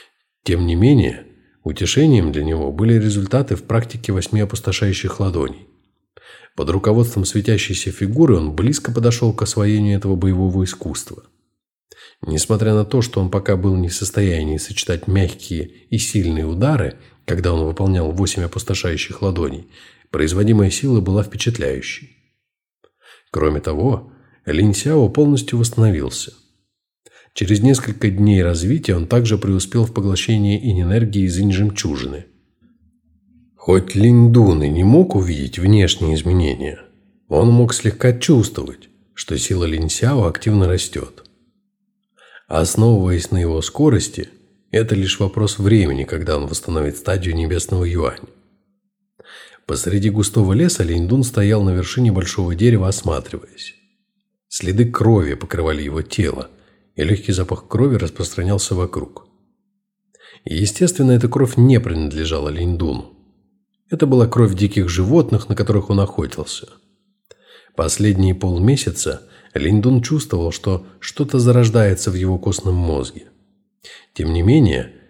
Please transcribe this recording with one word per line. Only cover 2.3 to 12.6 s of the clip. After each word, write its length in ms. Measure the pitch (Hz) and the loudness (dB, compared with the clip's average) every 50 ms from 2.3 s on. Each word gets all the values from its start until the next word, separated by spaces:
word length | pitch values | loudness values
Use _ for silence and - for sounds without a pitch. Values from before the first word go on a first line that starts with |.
для 120 | 71 76 73 | -2 -4 -4
него 280 | 78 80 80 76 69 | -4 -4 -4 -4 -4
были 220 | 71 78 104 113 117 | -4 0 2 2 4
результаты 640 | 110 107 107 101 101 98 98 - 131 139 - 101 | 4 2 2 0 -2 -2 -2 -2 -2 -2 -2 -4
в 80 | 90 - | -6 -4
практике 480 | - - 117 117 - - 117 - - | -2 -2 -2 -2 -4 -8 -10 -6 -4
восьми 300 | 98 92 87 - - 107 | -4 -4 -2 -2 -2 -2
опустошающих 760 | 104 101 - 113 - - 92 - 107 101 92 - - 95 - - | -2 -2 -4 -6 -6 -6 -4 -2 -2 -2 -2 -2 -6 -6 -6 -4
ладоней. 480 | 101 95 87 85 71 64 - - - - _ _ _ _ _ _ _ _ _ _ _ - - - - _ _ | -4 -4 -2 -2 -4 -4 -6 -10 -18 -20 _ _ _ _ _ _ _ _ _ _ _ -20 -20 -20 -20 _ _
Под 160 | - 71 76 | -6 -4 -2
руководством 520 | 82 95 - 110 107 117 120 117 - 104 92 | -2 0 0 2 2 2 2 0 0 -2 -4
светящейся 680 | - - 107 104 - 110 98 - - 95 - - 95 | -2 -2 -2 0 0 0 0 -2 -4 -6 -6 -6 -8
фигуры 440 | 80 - 101 98 110 139 170 147 107 | -6 -6 -4 -2 2 2 4 4 4
он 200 | 85 78 76 76 | 4 2 -2 -2
близко 360 | 78 95 127 151 - - - | -2 0 0 0 -2 -4 -6
подошёл 420 | 117 117 113 120 117 - 120 113 107 | -2 0 0 0 2 2 0 -2 0
к 100 | - 110 | -2 -4
освоению 520 | - - 113 101 104 107 107 104 104 101 | -4 -2 -2 0 0 0 0 0 0 0
этого 200 | 98 - 98 98 | 0 -2 -2 -2
боевого 480 | 90 90 95 92 90 95 92 90 95 92 | 0 0 0 0 0 0 0 0 0 -2
искусства. 600 | 90 - - - 82 - - - - - - - _ _ _ _ _ _ _ _ _ _ _ _ _ _ - - - _ _ - | -2 -4 -8 -10 -10 -10 -10 -12 -14 -16 -20 -20 _ _ _ _ _ _ _ _ _ _ _ _ _ _ -20 -20 -20 _ _ -8
Несмотря 480 | - 78 78 - - 110 101 | -6 -4 -4 0 0 0 0